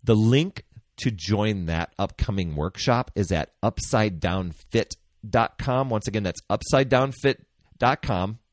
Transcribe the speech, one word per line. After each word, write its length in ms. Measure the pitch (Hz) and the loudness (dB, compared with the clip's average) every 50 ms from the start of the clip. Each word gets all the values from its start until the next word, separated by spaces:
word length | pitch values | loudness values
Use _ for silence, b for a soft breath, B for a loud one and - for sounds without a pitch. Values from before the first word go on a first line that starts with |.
| - | 4
The 120 | - 113 | 4 4
link 480 | 107 110 110 123 143 165 196 - - - _ _ - _ _ _ - | 6 6 6 6 4 2 2 -4 -12 -18 _ _ -20 _ _ _ -6
to 120 | - 131 | -4 -4
join 540 | 110 85 80 87 107 101 104 110 104 95 87 | -4 -4 -2 -2 0 0 2 0 -2 -2 -4
that 300 | 80 82 82 85 - _ - | -2 -2 -2 -4 -6 _ -6
upcoming 580 | 98 - - - - - 101 98 90 82 73 | -6 -6 -2 -4 -4 -2 -2 -4 -4 -2 -2
workshop 540 | 73 76 92 - - - 139 120 120 123 - - | -4 -4 -4 -6 -2 0 0 0 0 0 -4 -4
is 180 | 104 101 82 | -4 -2 0
at 220 | 90 80 69 _ _ _ | 0 -2 -2 _ _ _
upside 580 | - 113 - - - - - 113 107 107 90 78 | -4 -2 -2 -2 -4 0 2 2 2 0 -2 -2
down 320 | - 87 87 95 92 87 80 - - _ | -4 -2 -2 -2 -4 -6 -10 -12 -16 _
fit 260 | - 117 - _ - _ _ _ _ _ - 107 | -2 -2 -2 _ -10 _ _ _ _ _ -12 0
dot 280 | 98 113 113 - _ | 2 2 2 2 _
com. 320 | - - 139 127 127 135 131 | -6 -4 -2 0 0 0 0
Once 200 | 113 107 - - | -2 -4 -4 -2
again, 160 | 98 107 101 | -4 -2 -2
that's 160 | 92 - - _ _ | -2 -6 -6 _ _
upside 380 | 101 - - - - 135 135 127 | -4 -2 0 2 2 2 4 4
down 240 | 131 127 131 139 131 - | 2 2 2 0 -4 -2
fit 240 | - 139 127 - _ _ _ _ _ _ _ _ | -2 -2 -2 -2 _ _ _ _ _ _ _ _
dot 240 | 123 123 143 - | 2 2 2 2
com. 380 | - - 110 90 92 101 113 117 _ _ | -2 -2 0 0 -2 -2 -6 -12 _ _